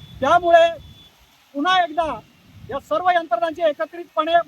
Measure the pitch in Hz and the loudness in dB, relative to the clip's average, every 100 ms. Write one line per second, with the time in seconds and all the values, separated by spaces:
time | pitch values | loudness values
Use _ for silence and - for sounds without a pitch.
0 | - - 262 349 349 339 339 320 - - | -20 -4 2 2 6 6 4 0 -14 -20
1 | - _ _ _ _ 277 339 370 339 311 | -20 _ _ _ _ -6 0 0 0 -4
2 | 320 220 - _ _ - - 269 - 311 | -6 -8 -14 _ _ -20 -12 -12 -6 -2
3 | 359 349 330 339 330 311 330 285 311 339 | 0 0 -2 -4 -4 -2 -2 -2 -6 -10
4 | 339 330 311 339 | -8 -4 0 0